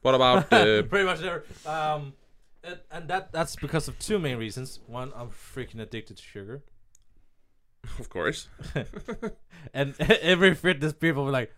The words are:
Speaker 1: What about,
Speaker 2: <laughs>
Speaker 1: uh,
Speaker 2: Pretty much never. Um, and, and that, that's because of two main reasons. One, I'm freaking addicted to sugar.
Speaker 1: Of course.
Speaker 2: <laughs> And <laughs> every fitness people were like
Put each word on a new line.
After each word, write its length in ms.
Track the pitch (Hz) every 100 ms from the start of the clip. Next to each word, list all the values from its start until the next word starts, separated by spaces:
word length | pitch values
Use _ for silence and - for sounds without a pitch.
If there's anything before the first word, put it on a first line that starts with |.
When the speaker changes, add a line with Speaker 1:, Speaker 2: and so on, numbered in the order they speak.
Speaker 1:
What 120 | 131
about, 380 | 131 127 123 -
Speaker 2:
<laughs> 0 |
Speaker 1:
uh, 300 | 233 110 107
Speaker 2:
Pretty 200 | - 202
much 160 | 185 170
never. 240 | 180 170 - - 156
Um, 480 | 156 156 151 139 - _ - _ -
and, 160 | 170 175 -
and 180 | 165 160
that, 240 | 185 185
that's 240 | 160 165 -
because 320 | 143 160 143
of 100 | -
two 200 | - 214
main 180 | 151 123
reasons. 400 | 113 104 131 - -
One, 260 | 117 127 110
I'm 140 | 120
freaking 500 | - - 135 120 113
addicted 360 | 107 113 101 101
to 40 |
sugar. 400 | - 104 98 135 - - - - - - - _ _ _ _ _ - -
Speaker 1:
Of 100 | -
course. 400 | 92 87 156 - - -
Speaker 2:
<laughs> 120 | 151 - - - 330 226 - - 170 151
And 200 | 135 139 139
<laughs> 40 |
every 540 | 143 - 156 180 185
fitness 380 | 175 175 175 151
people 320 | 147 165 139
were 60 | 139
like 220 | 135 117